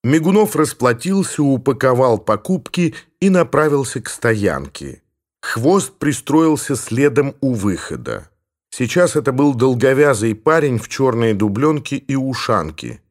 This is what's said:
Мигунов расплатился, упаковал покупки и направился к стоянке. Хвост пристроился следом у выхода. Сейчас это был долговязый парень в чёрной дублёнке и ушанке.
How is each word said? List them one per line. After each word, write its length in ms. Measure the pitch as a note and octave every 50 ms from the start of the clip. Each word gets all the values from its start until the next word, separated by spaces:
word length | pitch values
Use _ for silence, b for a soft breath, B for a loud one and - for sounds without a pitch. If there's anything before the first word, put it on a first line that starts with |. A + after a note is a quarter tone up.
| -
Мигунов 520 | A#2+ D3 D#3+ D#3 F3+ F#3+ G#3+ G#3+ G#3+ -
расплатился, 880 | - D#3 - - _ - B2 A#2+ A#2+ - F3 G3 G3 F3+ - - - D3
упаковал 760 | C#3 C3+ A#2+ - C#3 C3 B2+ - C3 B2+ A#2+ C3 B2 A2+ G2
покупки 760 | - - G#2+ G2+ - - F#3+ F3 - - - F3 F3 D#3 B B B B _ _
и 100 | F#3 G3
направился 720 | F#3 F3+ E3 - - C#3+ D3+ D3+ C#3+ C#3+ C3+ - - C3
к 80 | - -
стоянке. 920 | - - - A#2 A2+ G#2 G2+ F#2 D2+ C#2 C#2 C#2+ _ - D2+ C#2 - _ _ _ _ _ _ _ _ _
Хвост 520 | - - - A2+ A#2 D3+ F#3 G3 - - _
пристроился 800 | _ - D3+ C#3 - - - C#3 D#3+ E3 D#3+ D3+ - - - C#3
следом 600 | A#2 - - A#2 A#2+ C#3+ D3 A#2+ C#3+ C#3+ C#3 - _
у 120 | - C3 B2
выхода. 760 | G#2+ F#2+ G#2 F2+ - - - D#2 B1+ - B1+ A1 G1+ - _ _ _ _ _ _ _ _ _
Сейчас 440 | - - B2+ A#2 - F3 F3+ E3+ -
это 180 | D#3 A2+ C#3 B2+
был 220 | B2+ C#3+ D3 C3+
долговязый 800 | A#2 B2 C3 B2+ A#2 A#2+ C3 C3+ C3+ D3 D3 C3 G2+ A2 A2+ G#2+
парень 440 | G#2+ _ D#3 D#3+ E3 D3+ C#3 B2 A2
в 80 | -
чёрной 460 | - - - C3+ C3 A2+ A#2 A#2 A2+ G#2+
дублёнке 640 | F#2+ A2 G#2+ G2 A2+ C#3+ D#3 D#3 D3 - - C#3
и 180 | C3+ _ - C#3
ушанке. 840 | C3+ C3 C3+ B2+ - - - A2+ G2 D#2+ D#2 D2+ - - A#1 A#1 - _ _